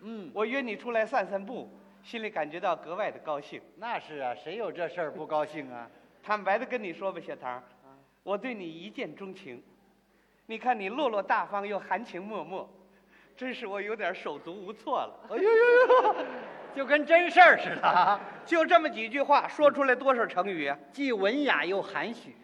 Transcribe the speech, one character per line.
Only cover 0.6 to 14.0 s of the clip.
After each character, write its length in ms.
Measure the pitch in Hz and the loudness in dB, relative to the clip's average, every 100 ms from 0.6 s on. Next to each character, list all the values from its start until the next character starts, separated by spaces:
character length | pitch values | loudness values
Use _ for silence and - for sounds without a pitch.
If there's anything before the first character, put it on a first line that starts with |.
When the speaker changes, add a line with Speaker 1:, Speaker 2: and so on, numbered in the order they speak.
Speaker 2:
你 160 | 247 202 | -4 -6
出 160 | 240 | -4
来 120 | 226 | -2
散 220 | 214 262 185 | 0 -2 -2
散 180 | 196 | -6
步， 240 | 196 226 120 - - _ | -8 -12 -12 -18 -20 _
心 180 | - 233 | -14 -10
里 80 | 214 | -8
感 180 | 180 151 | -6 -6
觉 120 | 170 | -4
到 160 | 190 160 | -4 -4
格 180 | 151 | -6
外 160 | 185 185 | -6 -6
的 80 | 131 | -6
高 220 | - 147 | -8 -8
兴。 200 | 143 123 - - | -8 -16 -18 -14
Speaker 1:
那 200 | 226 196 | -8 -8
是 200 | - 147 | -8 -8
啊， 140 | 127 | -8
谁 220 | 117 151 | -8 -10
有 160 | 208 196 | -8 -8
这 180 | 165 160 | -6 -6
事 120 | 180 | -6
儿 100 | 151 | -8
不 160 | 185 147 | -8 -4
高 180 | 151 | -2
兴 240 | 147 160 131 | -2 -6 -12
啊？ 160 | 120 117 - _ _ | -14 -16 -20 _ _
Speaker 2:
坦 180 | - 208 | -6 -4
白 140 | 190 208 | 0 -2
的 80 | |
跟 160 | 233 240 | -2 -6
你 120 | 196 | -8
说 180 | 156 190 | -8 -8
吧， 80 | 180 | -8
小 140 | 165 | -10
唐。 160 | 135 131 | -12 -10
Speaker 1:
啊。 480 | 123 - _ 135 135 _ _ | -12 -14 _ -20 -20 _ _
Speaker 2:
我 160 | 180 196 | -6 -6
对 160 | 254 | -6
你 100 | 220 | -10
一 240 | 170 160 196 | -10 -12 -14
见 240 | 240 208 - | -10 -12 -10
钟 180 | 196 | -14
情。 260 | 180 135 120 - _ _ _ _ _ _ _ - | -14 -16 -18 -20 _ _ _ _ _ _ _ -14
你 100 | 220 | -4
看 220 | 233 233 | -2 -2
你 100 | 190 | -2
落 200 | 247 277 | -2 -2
落 120 | 208 | 0
大 240 | 190 226 | 0 -2
方 220 | 170 202 202 | -2 -4 -4
又 140 | 196 | -6
含 240 | - 196 | -4 -6
情 200 | 226 175 | -6 -12
脉 200 | 202 208 | -10 -10
脉， 200 | 156 180 - - _ _ _ _ _ - | -8 -10 -12 -18 _ _ _ _ _ -12
真 160 | 254 | -10
是 140 | 233 220 | -8 -8
我 160 | 202 | -8
有 140 | 202 | -6
点 180 | 220 | -4